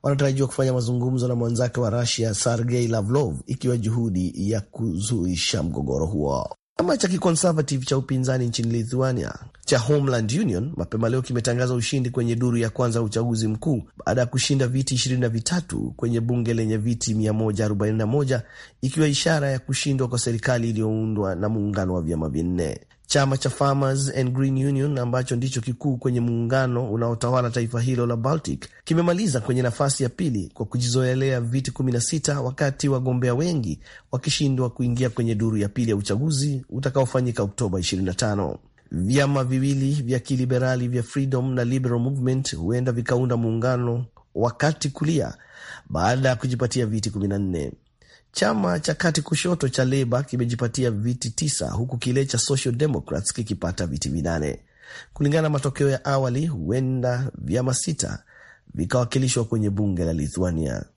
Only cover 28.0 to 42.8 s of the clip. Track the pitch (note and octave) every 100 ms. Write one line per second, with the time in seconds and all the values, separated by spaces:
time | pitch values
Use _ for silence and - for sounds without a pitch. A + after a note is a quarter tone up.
28 | A#2+ A#2 B2 D#3 - C#3 - - - E3
29 | F3 F3 G#3+ B2+ G#2+ B2+ B2 - C#3 -
30 | B2+ - E3+ A2 F2 - A2 B2 B2 B2
31 | B2+ B2+ C3+ B2+ A#2 C3 C3 - B2+ A#2+
32 | - D#3+ - C#3+ B2 C#3 C#3+ C3+ C#3+ C3+
33 | B2+ B2 B2 A#2+ F3 D#3+ G#2+ D2 - -
34 | _ B2+ D3+ - C#3+ B2+ B2 - B2 A#2+
35 | B2+ A#2 A#2 G#2+ A2+ G#2+ G2+ B2+ A2+ G2+
36 | G2+ G#2 D#3 C#3+ D3 C3+ - B2+ C3+ C3+
37 | B2+ B2+ B2 A2+ G2+ - A2 F#2 E2+ F#2
38 | F#2+ F2+ G#2+ G2+ D#2+ - - _ _ D#2+
39 | F#2+ C3+ C#3 C#3+ B2+ C3 C3+ C#3 C3+ D3
40 | A#2+ B2+ - C3 B2+ B2+ B2+ B2+ B2 B2
41 | A2+ C#3+ C3+ C3 C3 B2+ A#2+ C3 B2+ A#2+
42 | B2+ C#3 B2+ C3 C3+ D2+ E2+ B2